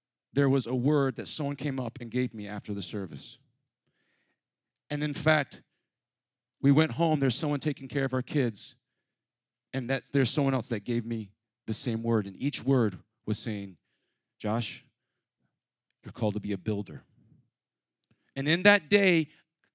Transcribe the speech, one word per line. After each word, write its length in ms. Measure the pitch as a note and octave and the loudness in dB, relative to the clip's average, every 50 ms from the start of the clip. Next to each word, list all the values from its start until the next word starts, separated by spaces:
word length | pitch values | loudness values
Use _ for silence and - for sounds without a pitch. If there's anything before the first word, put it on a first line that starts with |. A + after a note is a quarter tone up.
| _ _ _ _ _ _ - | _ _ _ _ _ _ 0
there 160 | C3+ C#3+ C#3 | 2 4 4
was 180 | C3 C3+ - | 4 2 0
a 80 | A#2 C3 | 0 -2
word 420 | B2+ A#2+ C#3 D3+ D3 C#3 C3+ A#2+ | 0 2 4 4 4 4 2 0
that 120 | - G#2 - | -4 -8 -8
someone 280 | - - D3+ C#3+ C#3+ | -6 -6 -6 -6 -6
came 220 | - - D3 C3 C3+ | -4 -4 -4 -4 -4
up 200 | B2+ A#2 - - | -6 -6 -8 -10
and 100 | A#2+ A#2 | -10 -6
gave 220 | A2 B2 B2+ A#2+ - | -2 -2 -2 -2 -4
me 160 | A2 G#2 G2+ | -8 -10 -8
after 240 | G#2 G#2 - - G#2 | -8 -8 -6 -6 -6
the 100 | G2+ F2+ | -6 -6
service. 540 | - - G#2 G2 E2+ D#2 C#2 - - - - _ _ _ _ _ _ _ _ _ _ _ _ _ _ _ _ _ _ _ _ _ _ _ _ _ _ _ _ _ - | -6 -6 -6 -6 -8 -10 -14 -16 -16 -20 -20 _ _ _ _ _ _ _ _ _ _ _ _ _ _ _ _ _ _ _ _ _ _ _ _ _ _ _ _ _ -8
And 160 | D3 D3 D3 | -6 -4 -4
in 80 | D3+ C#3 | -4 -4
fact, 480 | - - D#3 D#3 D3+ C#3 - - - - _ _ _ _ _ _ _ _ _ _ _ _ _ _ _ _ _ _ _ | 0 2 4 4 4 2 -2 -8 -20 -20 _ _ _ _ _ _ _ _ _ _ _ _ _ _ _ _ _ _ _
we 120 | - C#3 C#3 | 4 6 6
went 200 | D3 D#3+ D3+ C3+ | 6 6 4 2
home, 280 | B2+ E3+ E3 D#3 D3 | 0 2 2 2 2
there's 140 | C3+ C3+ A#2+ | 2 0 0
someone 260 | - D#3+ D3 D3 C3+ | 0 -2 -2 -2 -2
taking 280 | - D3+ C#3 - C3 B2+ | -2 -4 -6 -6 -8 -6
care 180 | - C#3+ C3+ | -4 -2 -2
of 80 | B2+ C3 | 0 -2
our 80 | B2+ A#2+ | -2 -4
kids, 520 | - - D3+ C3 A#2+ G#2+ - - - - _ _ _ _ _ _ _ _ _ _ _ _ _ _ _ _ _ _ _ - | -2 0 0 0 0 -2 -6 -12 -16 -18 _ _ _ _ _ _ _ _ _ _ _ _ _ _ _ _ _ _ _ -8
and 160 | C3+ B2 A#2 | -6 -4 -2
that, 140 | C3+ C3 - - - | -2 -4 -2 0 2
there's 180 | C#3+ C3 - | 2 2 2
someone 240 | - D3+ C#3 C3+ C3+ | 2 2 2 2 2
else 140 | B2+ A2+ - | 0 -2 -2
that 120 | A#2+ G#2 | -4 -4
gave 240 | - B2 A#2+ A#2 A2 | -2 -2 -2 -2 -2
me 260 | A#2 A#2 A2+ G#2+ G2 _ _ _ _ _ _ _ | -2 -4 -6 -6 -8 _ _ _ _ _ _ _
the 80 | - A2 | -4 -4
same 280 | - - B2+ A2+ A2+ A2+ | -2 -2 -2 -2 0 0
word. 240 | A#2 A#2 A2 G2+ | 2 2 2 2
And 80 | G2 G2 | 0 -4
each 280 | - A#2+ C#3+ - - A2+ | -4 -4 -4 -4 -2 0
word 340 | B2+ C#3 C3 A#2 G#2 F2 E2+ - _ _ _ - | 2 4 4 4 2 0 -4 -14 _ _ _ -4
was 120 | - G#2+ - | -4 -4 -4
saying, 380 | - A#2 G#2+ G2+ G2+ G2 F2+ _ _ _ _ _ _ _ _ _ _ _ _ - | -4 -6 -8 -8 -8 -12 -14 _ _ _ _ _ _ _ _ _ _ _ _ -8
"Josh, 440 | - G#2 G#2+ A#2+ A2+ - - - - _ _ _ _ _ _ _ _ _ _ _ _ _ _ _ _ _ _ _ _ _ _ _ - | -4 -4 -2 -2 -4 -6 -8 -14 -18 _ _ _ _ _ _ _ _ _ _ _ _ _ _ _ _ _ _ _ _ _ _ _ -18
you're 100 | - - | -16 -8
called 220 | - A#2 G#2+ G2+ | -4 -2 -2 -2
to 60 | G#2+ | -2
be 120 | G2 G#2 G2+ | -4 -6 -6
a 60 | F#2 | -6
builder." 440 | F2 A2+ G#2+ G2+ G2+ E2+ D#2 C#2+ - _ _ _ _ _ _ _ _ _ _ _ _ _ _ _ _ _ _ _ _ _ _ _ _ _ - | -4 -4 -4 -4 -4 -8 -12 -16 -18 _ _ _ _ _ _ _ _ _ _ _ _ _ _ _ _ _ _ _ _ _ _ _ _ _ -8
And 140 | C#3 C#3 D3 | -4 0 0
in 140 | D#3+ F3+ F#3 | 2 4 6
that 260 | G3+ G#3 G3+ G3+ D3 | 6 6 6 4 2
day, 400 | G3+ G3+ G3+ F#3+ F3 E3 D#3 - _ _ _ _ _ _ _ _ _ | 2 4 4 6 4 4 2 0 _ _ _ _ _ _ _ _ _